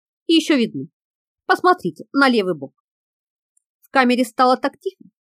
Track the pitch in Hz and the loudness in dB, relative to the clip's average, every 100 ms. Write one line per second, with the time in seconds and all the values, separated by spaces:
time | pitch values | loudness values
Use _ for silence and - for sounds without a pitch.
0 | _ _ - 330 320 285 226 135 135 _ | _ _ 0 0 2 0 -2 -6 -14 _
1 | _ _ _ _ - 381 359 359 175 - | _ _ _ _ -4 0 0 0 -4 -10
2 | - 277 269 233 185 160 131 _ _ _ | -8 0 2 2 -2 -6 -10 _ _ _
3 | _ _ _ _ _ _ _ _ _ 269 | _ _ _ _ _ _ _ _ _ 0
4 | 247 247 254 - 254 254 285 - 392 - | 2 0 -2 0 2 2 -2 -8 -14 -14
5 | _ _ | _ _